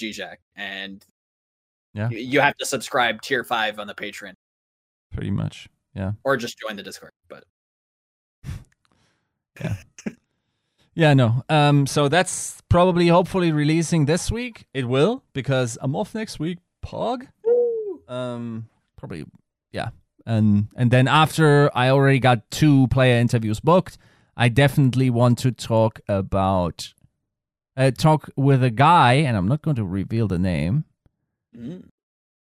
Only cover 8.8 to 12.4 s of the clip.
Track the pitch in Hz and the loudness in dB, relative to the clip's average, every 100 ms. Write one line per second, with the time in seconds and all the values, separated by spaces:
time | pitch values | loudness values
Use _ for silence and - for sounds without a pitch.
8.8 | _ _ _ _ _ _ _ - 156 101 | _ _ _ _ _ _ _ -12 -10 -10
9.8 | - - - - _ _ _ _ _ _ | -12 -14 -14 -14 _ _ _ _ _ _
10.8 | _ 165 156 135 113 123 - 156 147 143 | _ 0 4 4 4 0 0 2 4 2
11.8 | 135 151 143 165 180 - | 0 0 0 0 -2 -6